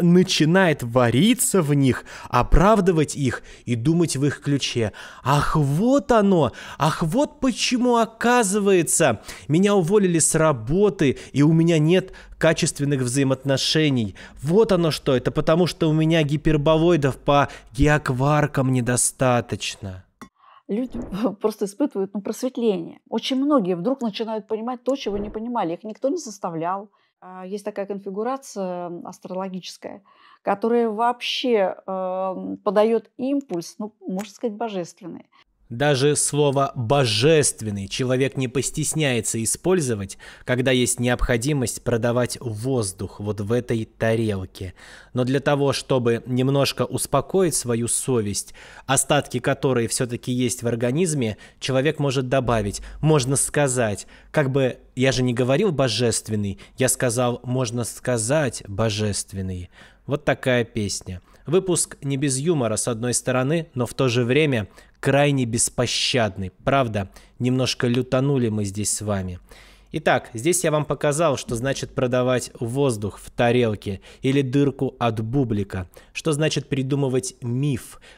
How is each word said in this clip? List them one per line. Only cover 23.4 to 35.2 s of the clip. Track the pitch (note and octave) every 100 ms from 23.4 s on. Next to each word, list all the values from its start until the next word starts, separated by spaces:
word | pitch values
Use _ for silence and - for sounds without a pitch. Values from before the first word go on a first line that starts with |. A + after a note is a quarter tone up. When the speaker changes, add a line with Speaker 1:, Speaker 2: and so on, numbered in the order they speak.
| C#4+ C#4+ F3+ F3
Speaker 2:
вдруг | G3+ C4+
начинают | A#3 G3 A3 A3 G#3+
понимать | A3 A#3 B3
то, | B3+ C4+
чего | - G3+
не | G#3
понимали. | A3 A#3+ A#3 E3+
Их | F3
никто | G#3+ G#3 C4+
не | F4
заставлял. | A#3+ - F#3 D#3+ E3+ G3 G#3 _ _ _
А, | F#3 F#3
есть | F#3 G3+
такая | G#3 G3+
конфигурация, | G3 G3 G3 F#3+ A#3 C4+ - G3+ F#3 F3 F3
м, | F3 -
астрологическая, | E3+ F#3 F#3 F#3+ F#3 - - - G3+ _ _ _ _
которая | G3 G3+ A3+ A#3+ A#3
вообще, | G#3 A#3+ A#3+ - - B3+ A3 F#3 - -
эм, | F#3+ F#3 F#3 F#3+ F#3 F#3+ G3
подаёт | G#3+ G3+ A3+ A3+ - -
импульс, | C4 C#4+ C4+ F3 E3+ -
ну, | G#3+ _
можно | F#4 F#3 G#3+
сказать, | - A#3+ G#3
божественный. | A#3 G3 E3 - E3+ -